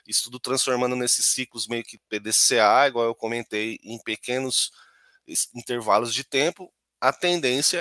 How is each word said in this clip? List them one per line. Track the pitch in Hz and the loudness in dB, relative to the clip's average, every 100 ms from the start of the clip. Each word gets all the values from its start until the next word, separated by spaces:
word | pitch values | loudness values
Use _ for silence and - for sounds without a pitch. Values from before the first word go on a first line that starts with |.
| - | -4
isso | 104 120 | -4 -4
tudo | 123 | -8
transformando | - 131 - 127 123 127 | -4 -2 0 0 0 0
nesses | 123 - - | 0 0 0
ciclos | - 127 117 107 | 0 -4 -8 -6
meio | 117 | -6
que | 117 110 - | -8 -16 -8
P | 104 | -8
D | 104 | -2
C | - - 123 | 2 4 6
A, | 107 120 143 | 6 6 4
igual | 120 117 | 2 0
eu | 113 | -2
comentei, | 113 117 113 107 110 113 104 | -4 -4 -6 -6 -6 -8 -12
em | 113 | -12
pequenos | - 110 - 127 131 - - - - _ _ _ - | -8 -8 -4 -4 -2 -2 -4 -6 -20 _ _ _ -8
es-, | - - 120 | -6 -6 -8
intervalos | 117 120 110 104 120 | -8 -4 2 2 2
de | 113 - | -4 -2
tempo. | 135 156 170 185 _ _ - | 0 0 -2 -14 _ _ -2
A | 127 | 0
tendência | - 175 175 131 131 151 175 | 2 0 0 0 0 0 -2